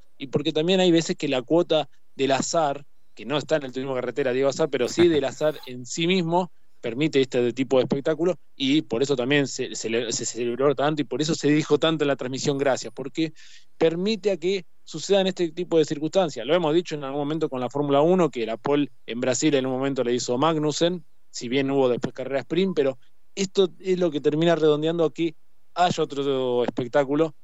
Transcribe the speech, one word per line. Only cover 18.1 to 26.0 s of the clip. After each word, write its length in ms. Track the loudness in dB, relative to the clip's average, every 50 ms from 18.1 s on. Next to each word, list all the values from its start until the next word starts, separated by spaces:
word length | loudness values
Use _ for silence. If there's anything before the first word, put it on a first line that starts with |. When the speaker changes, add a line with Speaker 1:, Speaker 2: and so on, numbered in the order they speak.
| 6 4 4 2
Speaker 1:
que 160 | 0 -2 -4
la 120 | -4 -4
pole 320 | -4 0 0 2 2 2 0 -4 -12 -12
en 140 | -10 -6 -2
Brasil 340 | 0 0 0 2 2 2 2
en 100 | 2 2
un 80 | 0 -2
momento 300 | 0 -2 -2 0 0 0
le 100 | 0 0
hizo 240 | 0 0 -2 0
Magnussen, 640 | 2 2 2 2 2 0 -2 0 0 0 0 0 -4 -8 -14 -18 -18 -18 -14
si 200 | -12 -10 -6 -2
bien 200 | -2 0 0 2
hubo 180 | 2 2 4 2
después 240 | 2 0 -2 -6 -8
carrera 260 | -10 -8 -4 -4 -4
sprint, 340 | -4 -2 0 0 0 2 2
pero 220 | 2 2 2 0 -2 -12 -18 -18 -18 -18 -12 -6
esto 340 | -6 -6 -2 2 2 2 2 0 -6
es 200 | -2 -2 0 2
lo 100 | 2 0
que 100 | 0 0
termina 340 | 0 0 2 4 4 4 4
redondeando 500 | 4 4 4 4 4 0 -2 0 0 0
a 80 | 0 0
que 220 | -2 -4 -4 -4 -8 -16 -18 -18 -18 -18 -10 0
haya 280 | 2 2 2 2 0